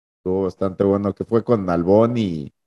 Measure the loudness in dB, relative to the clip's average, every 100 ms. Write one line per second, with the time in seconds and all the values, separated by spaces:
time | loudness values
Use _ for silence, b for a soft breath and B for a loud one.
0 | _ _ -4 -2 -2 -4 -4 0 2 2
1 | 0 -6 -2 -2 0 0 0 0 4 4
2 | 4 0 -4 -4 -10 -16